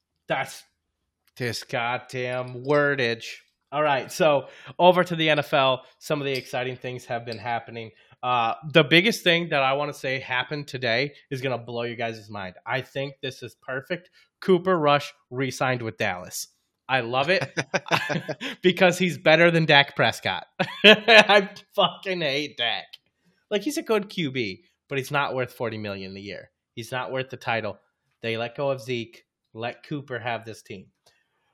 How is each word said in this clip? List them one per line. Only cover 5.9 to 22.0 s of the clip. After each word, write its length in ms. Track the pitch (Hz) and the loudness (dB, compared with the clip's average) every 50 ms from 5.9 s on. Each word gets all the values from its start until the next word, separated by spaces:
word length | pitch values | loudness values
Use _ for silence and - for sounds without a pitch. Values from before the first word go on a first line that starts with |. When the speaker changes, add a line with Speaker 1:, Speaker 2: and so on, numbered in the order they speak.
| _ _ | _ _
Speaker 1:
Some 220 | - - 156 143 | -6 -6 -4 -4
of 40 | 139 | -2
the 60 | 139 | -4
exciting 440 | 135 127 127 - - 123 127 131 127 | -4 -4 -6 -6 -6 -6 -6 -6 -8
things 280 | 123 - 127 127 123 - | -8 -10 -10 -10 -10 -8
have 180 | - 123 117 117 | -8 -8 -8 -6
been 140 | 123 113 104 | -10 -12 -10
happening. 520 | 117 120 120 117 - - 117 117 113 110 - _ _ _ - _ | -6 -6 -6 -6 -6 -10 -12 -14 -14 -14 -18 _ _ _ -16 _
Uh, 320 | - 123 123 123 113 113 - - - 156 | -2 0 0 2 2 0 -2 -4 -8 2
the 100 | 127 165 | 4 4
biggest 400 | 151 131 156 165 185 233 208 - | 4 6 6 4 4 4 0 0
thing 280 | - 180 170 170 170 160 | 2 2 2 2 0 0
that 120 | 156 143 | 0 0
I 120 | 135 131 135 | 2 2 0
wanna 180 | 143 147 147 | 0 -2 -4
say 260 | 139 - - 139 131 131 | -6 -6 -6 -6 -6 -6
happened 480 | 131 127 127 123 127 - 151 147 143 | -6 -4 -4 -4 -4 -4 -8 -10 -8
today 460 | - - 123 127 120 110 120 139 143 - - _ _ | -10 -8 -4 -2 0 0 0 0 -2 -6 -14 _ _
is 120 | 143 127 | -8 -6
gonna 160 | 127 135 123 117 | -4 -4 -4 -4
blow 240 | 113 120 117 117 | -6 -8 -8 -6
you 120 | 120 120 117 | -6 -6 -6
guys' 340 | 113 117 117 113 110 104 107 | -6 -6 -6 -6 -10 -14 -12
mind. 240 | 107 104 95 92 90 - - | -12 -10 -10 -10 -14 -12 -8
I 140 | 113 123 131 | -6 -6 -6
think 340 | 127 - - 139 135 143 143 _ | -6 -8 -8 -8 -8 -8 -10 _
this 220 | - 131 - - | -10 -10 -10 -12
is 120 | 127 110 - | -16 -18 -18
perfect. 560 | _ _ - 127 135 135 - 180 170 175 _ _ _ _ _ _ _ | _ _ -10 -8 -8 -6 -8 -8 -10 -10 _ _ _ _ _ _ _
Cooper 360 | - 202 185 170 180 185 185 165 | 2 2 2 4 4 0 0 2
Rush 340 | 147 147 143 143 - - - _ _ _ | 4 4 4 4 2 -4 -12 _ _ _
re-signed 520 | 123 127 139 127 123 - 143 127 127 123 | -6 -4 -4 -4 -2 -2 0 0 0 -2
with 160 | 117 110 110 - | -4 -6 -4 -4
Dallas. 500 | 113 101 92 87 90 - - - - - _ _ _ _ _ _ _ - | -4 -4 -4 -6 -10 -12 -12 -12 -12 -12 _ _ _ _ _ _ _ -2
I 120 | 131 131 | -2 -2
love 280 | 117 117 123 131 139 160 | 0 -2 -2 0 0 2
it 120 | 190 190 139 - - 170 147 - - 185 - - | 2 0 0 -2 -4 -6 -4 -4 -4 -4 -2 -2
Speaker 2:
<laughs> 680 | 175 143 - - 147 147 - - 151 - 240 277 240 - | -2 -2 0 -2 -4 -4 -4 -6 -8 -8 -10 -12 -8 0
Speaker 1:
<laughs> 40 | |
because 360 | - 180 180 - 190 180 160 180 | 2 2 4 6 4 4 4 2
he's 200 | 185 180 147 123 | 0 -2 -2 0
better 320 | - 156 156 160 170 175 | 4 4 6 6 6 6
than 160 | 165 165 160 | 4 4 4
Dak 300 | 151 151 139 139 - - | 6 6 6 4 4 0
Prescott. 500 | - 135 113 - - - 104 92 90 - - _ - 180 | 0 2 2 0 0 -4 -6 -6 -6 -8 -10 _ -6 -6
<laughs> 200 | - - - - | -6 0 8 10
I 640 | 202 214 208 - - 226 214 208 - 202 208 190 196 - - - _ _ | 10 10 10 8 8 10 10 10 10 6 4 4 2 -4 -16 -20 _ _
fucking 460 | 202 190 175 185 - | 0 0 0 0 -6